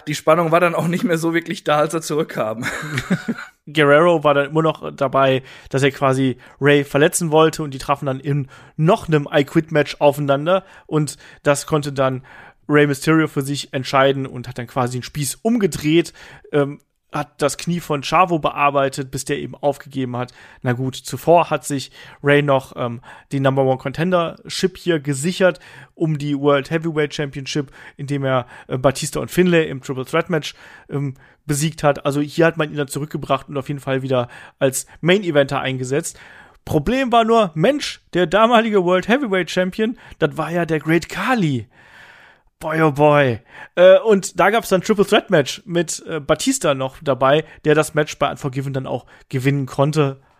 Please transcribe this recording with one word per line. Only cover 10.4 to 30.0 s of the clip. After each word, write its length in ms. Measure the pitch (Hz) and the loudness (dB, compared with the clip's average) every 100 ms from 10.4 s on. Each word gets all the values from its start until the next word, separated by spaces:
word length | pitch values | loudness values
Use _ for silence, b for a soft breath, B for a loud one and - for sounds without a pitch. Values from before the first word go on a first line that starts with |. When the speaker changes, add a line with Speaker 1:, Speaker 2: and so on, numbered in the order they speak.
| 156 185 B B - | 0 -2 B B -4
Speaker 2:
und 320 | 151 147 B B B | -2 -2 B B B
das 240 | 147 143 - | 0 0 0
konnte 260 | 156 143 | -4 -2
dann 320 | 139 131 127 B B B B - | -2 -2 -2 B B B B 0
Rey 200 | 147 147 | 4 4
Mysterio 420 | 135 160 160 156 | 0 0 2 0
für 140 | 147 | -4
sich 300 | 135 139 - | -6 -8 -8
entscheiden 520 | 135 127 139 139 135 135 | -8 -2 2 2 0 -6
und 220 | 123 120 | -12 -12
hat 80 | 127 | -12
dann 100 | 117 | -8
quasi 320 | 139 120 123 | -4 -4 -4
den 40 | |
Spieß 380 | - 147 135 - | -10 -8 -8 -4
umgedreht, 720 | 226 240 190 143 147 165 - B B B - | -2 0 0 0 0 2 0 B B B -4
ähm, 280 | 147 139 147 _ _ _ | -2 -2 -6 _ _ _
hat 300 | - - - | -10 -10 -4
das 160 | 143 - | -4 -2
Knie 240 | 165 175 | -6 -6
von 220 | - 147 | -4 -6
Chavo 360 | - 160 185 160 | 0 2 2 0
bearbeitet, 720 | 147 - 143 139 135 143 131 | -2 0 0 2 0 -4 -8
bis 140 | 131 | -8
der 140 | - 147 | -6 -6
eben 160 | 139 | -6
aufgegeben 600 | - 147 139 139 135 127 123 | -6 -4 -4 -8 -8 -6 -6
hat. 160 | 123 B B B | -8 B B B
Na 140 | 127 | -4
gut, 200 | 120 131 | -2 -4
zuvor 540 | - - 131 - 170 156 | -8 -10 -4 4 4 4
hat 160 | 151 | -2
sich 260 | - 139 - B B B | -4 -6 -8 B B B
Rey 200 | 143 143 | 2 4
noch, 320 | 143 135 - - | 4 0 -2 -8
ähm, 240 | 123 117 B B _ | -8 -8 B B _
die 80 | 139 | -2
Number 240 | 135 135 | 0 2
One 140 | 131 127 | 2 0
Contendership 1000 | 139 131 180 175 165 - - - 185 - | -4 -4 -2 0 -2 -8 -12 -4 -4 -2
hier 240 | 175 160 | -4 -2
gesichert 580 | 135 135 170 180 180 170 B B B | -2 -4 -4 0 0 0 B B B
um 240 | - 160 147 | -4 -2 -2
die 200 | 147 139 | -4 0
World 320 | 143 143 135 | 2 2 0
Heavyweight 440 | 160 165 151 147 | -4 -2 -2 -4
Championship, 560 | - 143 139 131 151 135 B B - | -4 -8 -8 -6 -6 -6 B B -14
indem 280 | 139 143 | -6 -4
er, 220 | 135 131 B B - | -2 -2 B B -8
äh, 100 | 131 | 0
Batista 440 | 135 - 151 147 | 0 0 -4 -6
und 100 | 123 | -2
Finlay 400 | 175 180 170 156 | 2 4 4 2
im 100 | 135 | -4
Triple 240 | 139 131 | -8 -8